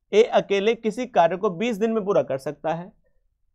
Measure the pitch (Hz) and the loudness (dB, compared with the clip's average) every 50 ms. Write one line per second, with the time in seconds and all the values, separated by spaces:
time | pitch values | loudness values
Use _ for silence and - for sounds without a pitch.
0 | _ _ - 208 233 - - 202 196 - 202 196 196 220 233 226 - 220 196 247 | _ _ 4 4 4 4 2 0 0 0 -2 0 0 0 -2 -2 -2 -4 -4 -4
1 | 254 - - 196 165 165 175 185 202 214 170 165 220 247 233 185 220 226 226 220 | -6 0 2 4 4 4 2 0 -2 -4 -2 -2 -4 -4 -2 -2 -2 -2 -2 -2
2 | 190 196 196 160 139 - 135 135 - 156 143 - - 156 160 165 175 214 - _ | -2 0 0 0 0 0 -4 -6 -6 -8 -10 -6 -6 -6 -6 -6 -8 -14 -18 _
3 | _ _ _ _ _ _ _ _ _ _ _ | _ _ _ _ _ _ _ _ _ _ _